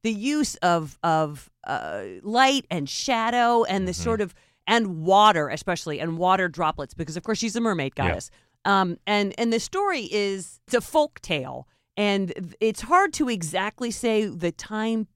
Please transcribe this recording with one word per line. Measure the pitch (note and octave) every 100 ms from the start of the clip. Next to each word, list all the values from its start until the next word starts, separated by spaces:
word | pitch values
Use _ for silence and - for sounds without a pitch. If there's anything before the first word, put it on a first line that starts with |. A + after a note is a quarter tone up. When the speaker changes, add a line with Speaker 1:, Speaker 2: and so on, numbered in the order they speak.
Speaker 1:
the | A3+
use | G#3+ A#3+ D4+ C#4+ -
of, | F3+ E3+ D#3 -
of, | E3+ D#3+ D#3 D3 - _ -
uh, | C3+ D2 F#2+ G2 F#2
light | G#3 A#3 C4+ C#4 -
and | E3+ F3
shadow | - - A#3 A3+ A#3+ A#3+ A#3+
and | A3+ F#3+ F#3
the |
Speaker 2:
Mm-hmm. | F3
Speaker 1:
sort | A#3+ A3
of, | G3 - _ _ -
and | A#3 G#3 E3
water | D#3+ G3 G#3+ F3 D3
especially, | D3+ - E3+ - D3
and | E3 E3
water | F3+ F#3+ F#3
droplets, | D3 D#3+ D#3 C#3+
because | - D#3+ D#3+
of |
course | - A3
she's | A3+
a | G#3+
mermaid | A3+ F3+ C3+ -
Speaker 2:
Yeah. | C3
Speaker 1:
goddess. | E2+ - _ _ _
Um, | - G3 F#3 E3+ -
and, | G#3 G3 -
and | A#3
the | A3+
story | - F#4+ G4+ E4 G3+
is, | G#3 G3+ G3 E3+ - _
it's |
a | C4
folk | - D#4+ D4+ -
tale, | - D#3 C3 B2+ C3 _ _ -
and | G#3 G3 F#3
th-, | - F3 -
it's | A3 -
hard | - F4 G4
to | - C4+
exactly | A3 E3 C#4 G3+ - A#3+
say | - A#3 A3 G#3
the | F#3+ E3+
time | E3+ - G#3+ A3+ A3+ A3